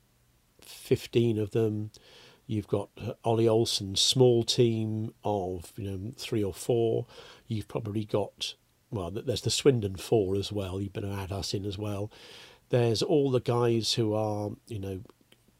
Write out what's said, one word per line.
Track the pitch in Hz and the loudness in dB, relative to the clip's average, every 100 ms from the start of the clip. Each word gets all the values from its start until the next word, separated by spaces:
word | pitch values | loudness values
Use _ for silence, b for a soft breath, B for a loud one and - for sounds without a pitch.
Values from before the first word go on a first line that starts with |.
| _ _ _ _ _ _ | _ _ _ _ _ _
fifteen | - - - 123 - 147 120 107 | -20 -14 -2 -2 2 2 2 2
of | 104 | 0
them. | 117 110 107 107 b b b b b - | 0 0 0 -6 b b b b b -6
You've | 107 101 | -4 -2
got, | 104 98 - | -4 -4 -10
uh, | 101 - | -10 -4
Ollie | 117 113 113 | 0 4 4
Olsen's | 110 117 - 98 95 | 4 2 -2 -4 0
small | - 127 127 117 | 2 6 6 6
team | 113 - 120 110 110 110 110 - | 4 4 4 2 -2 -4 -6 -6
of, | 107 104 90 92 - - | -2 -2 -2 -6 -10 -10
you | 98 | -8
know, | 98 101 131 | -8 -10 -10
three | - 117 | -4 -2
or | 98 | -2
four. | 87 - 120 113 120 120 B B B - | -2 0 2 2 0 -4 B B B -8
You've | 110 - | -8 -6
probably | 139 110 104 | -8 -6 -6
got, | 107 107 98 - - - _ _ _ | -2 -2 -4 -6 -10 -10 _ _ _
well, | 110 87 | -8 -6
th-, | 98 139 | -6 -4
there's | 104 | -4
the | - | -2
Swindon | - 147 123 101 92 | 2 4 4 0 -6
four | - 117 92 98 | 0 2 2 0
as | 98 | -2
well. | 104 95 95 | -6 -6 -6
You | 101 | -6
better | 110 101 | -6 -8
add | 98 95 | -6 -6
us | 98 90 | -6 -4
in | 107 | -6
as | 98 95 | -6 -6
well. | 104 101 107 B B B B B _ | -6 -4 -8 B B B B B _
There's | 127 117 104 | 2 2 2
all | - 156 139 | 2 4 4
the | 123 | 2
guys | - 120 120 117 107 | 2 2 4 2 2
who | - 110 | 0 2
are, | 107 110 104 104 - - | 0 0 -2 -4 -8 -10
you | 107 | -10
know, | 98 95 107 - _ _ _ | -8 -8 -12 -20 _ _ _